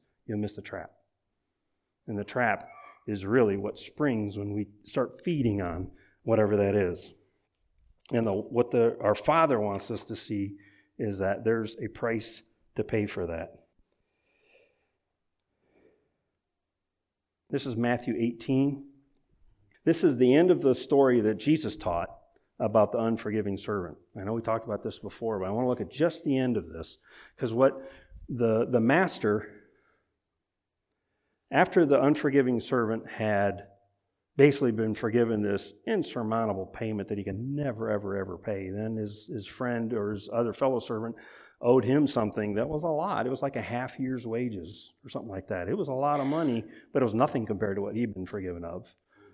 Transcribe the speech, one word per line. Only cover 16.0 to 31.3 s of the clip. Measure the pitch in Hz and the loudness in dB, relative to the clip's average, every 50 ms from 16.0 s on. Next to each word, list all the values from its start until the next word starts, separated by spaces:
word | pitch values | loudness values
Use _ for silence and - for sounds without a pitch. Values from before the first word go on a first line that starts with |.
| _ _ _ _ _ _ _ _ _ _ _ _ _ _ _ _ _ _ _ _ _ _ _ _ _ _ _ _ _ - | _ _ _ _ _ _ _ _ _ _ _ _ _ _ _ _ _ _ _ _ _ _ _ _ _ _ _ _ _ -6
This | - 135 - | -6 -4 -4
is | 139 113 | -2 -2
Matthew | 110 120 120 123 120 - 127 113 120 | 0 0 0 0 0 -2 -4 -2 0
eighteen. | 117 120 117 - - - 131 131 139 143 139 - - - _ _ _ _ _ _ _ _ _ _ _ _ _ _ _ _ _ _ - | -2 -2 -2 -6 -4 0 2 2 2 2 0 -4 -12 -18 _ _ _ _ _ _ _ _ _ _ _ _ _ _ _ _ _ _ 0
This | 160 160 165 - | 0 2 4 4
is | 160 131 117 | 2 4 6
the | 127 123 131 | 6 6 8
end | 156 175 180 | 6 6 6
of | 170 - | 4 4
the | - 131 120 | 4 2 2
story | - - - 139 139 139 131 123 120 | 2 0 2 4 6 6 6 6 4
that | 104 107 107 | 4 2 0
Jesus | 95 - 143 156 - - 104 - - | 0 2 2 2 2 2 -6 -8 -6
taught | - 92 85 85 87 - - - _ _ _ _ _ _ _ - | -4 -4 -2 -2 -4 -6 -10 -18 _ _ _ _ _ _ _ -4
about | 127 104 107 110 104 - | -4 2 6 6 4 6
the | - 117 | 4 0
unforgiving | 113 113 113 107 - 110 104 107 98 101 98 95 | 0 0 0 -2 -2 -4 -2 -2 -2 -2 -4 -4
servant. | - 117 104 98 90 80 - - _ _ - 110 | -4 -4 -4 -4 -4 -6 -10 -16 _ _ -14 -10
I | 95 | -6
know | 104 113 | -4 -4
we | 117 | -4
talked | 110 113 110 110 - | -2 -2 -2 -2 -2
about | 120 104 98 - | -4 -6 -6 -6
this | 110 - - | -8 -10 -8
before, | - - - - 117 113 107 95 | -12 -14 -12 -8 -6 -4 -4 -2
but | 92 | -4
I | 92 | -2
want | 104 117 127 | -2 -2 0
to | 127 | 0
look | 123 - | 0 -2
at | 101 85 | -4 -10
just | - 135 160 170 165 - - | -2 0 0 0 0 -2 -2
the | 151 135 131 | 0 0 2
end | 127 123 117 104 | 2 0 0 -2
of | 82 80 | -4 -6
this, | 80 82 80 - - _ _ _ - - - - _ - | -12 -12 -12 -12 -14 _ _ _ -20 -20 -20 -20 _ -6
'cause | 135 113 113 | -6 -4 2
what | 123 135 139 - - - - - - - _ - - - - | 4 4 4 4 0 -14 -16 -20 -20 -20 _ -20 -20 -12 -10
the, | 135 117 117 113 110 113 120 - | -4 0 2 2 4 2 2 2
the | 123 117 | 2 2
master, | 113 120 143 175 190 170 - - - 107 104 107 - - - - _ _ _ _ _ _ _ _ _ _ _ _ _ _ _ _ _ _ _ _ _ _ _ _ _ _ _ _ _ _ _ _ _ _ | 4 4 4 4 2 0 -2 -2 0 0 0 0 -2 -6 -18 -20 _ _ _ _ _ _ _ _ _ _ _ _ _ _ _ _ _ _ _ _ _ _ _ _ _ _ _ _ _ _ _ _ _ _